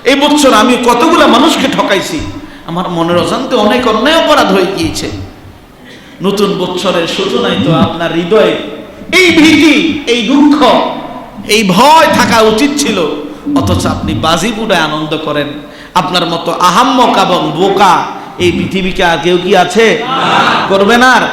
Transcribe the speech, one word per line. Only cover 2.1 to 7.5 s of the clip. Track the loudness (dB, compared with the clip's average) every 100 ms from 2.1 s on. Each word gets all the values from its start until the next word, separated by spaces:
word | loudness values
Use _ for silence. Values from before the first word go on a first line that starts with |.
| -6 -8 -10 -16 -18 -10
আমার | -6 -4
মনের | -2 0 0
অজান্তে | 0 -4 -2 0
অনেক | 0 0 0
অন্যায় | 0 0 0
অপরাধ | 2 2 2
হয়ে | 0 0 -2
গিয়েছে। | -4 -4 -8 -10 -14 -16 -20 -20 -20 -20 -20 -20 -20 -6
নতুন | -4 -2 -2 -2
বছরের | -4 -4 -2 -2 -2
সূচনায় | -4 -2 -2 -2